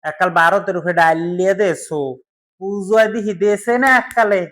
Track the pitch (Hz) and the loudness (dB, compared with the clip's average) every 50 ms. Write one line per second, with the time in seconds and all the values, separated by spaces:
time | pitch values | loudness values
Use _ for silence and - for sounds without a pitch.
0 | _ 156 156 - 185 180 170 170 165 170 180 202 190 196 185 180 156 175 170 170 | _ -10 -4 -2 -2 0 2 2 2 4 2 0 -2 -2 -6 -4 -4 -2 0 2
1 | 165 160 160 160 170 175 175 180 185 190 196 185 214 190 160 - - - 160 151 | 4 4 2 0 -2 -4 -2 0 0 0 0 0 0 -2 -2 -4 -6 -8 -6 -6
2 | 143 135 127 127 _ _ _ _ _ _ _ _ 185 196 202 202 196 185 214 220 | -6 -6 -8 -12 _ _ _ _ _ _ _ _ -10 -8 -8 -8 -4 0 4 4
3 | 220 214 202 233 202 214 208 165 190 208 208 202 - 240 240 247 254 269 262 247 | 4 2 0 -4 -4 -6 -4 0 0 0 0 0 0 -2 0 2 2 4 2 2
4 | 226 - - 240 226 208 202 190 175 156 | 0 0 0 0 2 2 2 0 0 -4